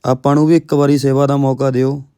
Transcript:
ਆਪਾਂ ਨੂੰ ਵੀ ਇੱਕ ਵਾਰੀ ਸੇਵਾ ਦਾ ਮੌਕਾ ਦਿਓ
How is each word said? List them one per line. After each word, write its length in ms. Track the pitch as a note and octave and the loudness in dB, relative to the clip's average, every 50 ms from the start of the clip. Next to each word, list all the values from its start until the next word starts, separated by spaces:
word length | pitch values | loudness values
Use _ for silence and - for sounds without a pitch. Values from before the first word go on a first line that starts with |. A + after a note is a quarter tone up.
| - | -2
ਆਪਾਂ 320 | B2 B2+ B2+ - C#3 C#3+ | -2 -4 -2 0 0 0
ਨੂੰ 100 | D3+ D3+ | 2 2
ਵੀ 80 | D#3 E3+ | 2 2
ਇੱਕ 180 | E3 D#3 - D3+ | 0 0 0 -2
ਵਾਰੀ 240 | C#3+ C#3+ C#3+ C#3+ | 0 2 2 0
ਸੇਵਾ 280 | C#3 C3+ C#3 C3+ C#3 C#3+ | 0 0 0 0 0 0
ਦਾ 100 | C3+ C#3+ | 0 0
ਮੌਕਾ 320 | C#3 C#3 C3+ C3 A#2 C#3 C3+ | -2 -2 -2 -2 -2 -4 -2
ਦਿਓ 320 | B2+ B2 C3 C3+ C#3+ C#3+ C3+ _ _ | -2 -2 -2 -2 -4 -6 -12 _ _